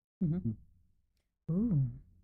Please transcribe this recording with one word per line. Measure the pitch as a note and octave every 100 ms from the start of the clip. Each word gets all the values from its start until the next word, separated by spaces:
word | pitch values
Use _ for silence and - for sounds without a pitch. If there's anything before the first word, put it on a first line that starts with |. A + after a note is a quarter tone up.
| _ _
Mm-hmm. | F3+ E3+ A#2 G#2+ - - _ _ _ _ _ _ -
Ooh. | E3 A#3 D#3+ C3 B2 - -